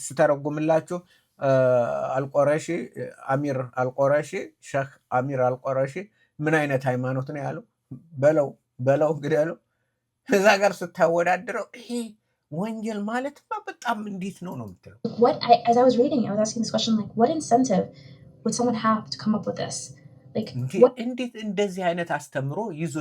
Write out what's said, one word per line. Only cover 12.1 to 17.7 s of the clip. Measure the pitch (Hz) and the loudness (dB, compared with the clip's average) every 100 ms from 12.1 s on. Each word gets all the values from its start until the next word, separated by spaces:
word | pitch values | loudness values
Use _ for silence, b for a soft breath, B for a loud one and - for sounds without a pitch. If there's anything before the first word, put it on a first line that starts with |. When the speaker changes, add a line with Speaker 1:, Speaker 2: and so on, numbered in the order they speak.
| - _ _ - | -14 _ _ -12
Speaker 1:
ወንጌል | 151 220 220 220 208 | -6 -6 -6 -6 -4
ማለትማ | 202 240 277 285 - 427 | -4 -4 -6 -10 -12 -10
በጣም | 427 - 240 214 | -10 -8 -6 -6
እንዴት | 214 190 190 - | -6 -8 -8 -10
ነው | 175 | -12
ነው | 131 107 | -10 -12
የምትለው። | 90 - - - - | -14 -20 -10 -4 2
Speaker 2:
What | 247 311 | 4 4
I, | 247 233 | 4 4
as | 240 233 | 6 6
I | |
was | 262 220 | 6 6
reading, | 294 262 | 4 2
I | 202 | 0
was | 208 | 0
asking | 214 233 | -2 -2
this | 220 | -2
question, | 220 226 214 | -2 0 0
like, | 202 | 0
what | 214 233 | 2 2
incentive | 320 - 240 254 | 2 2 2 4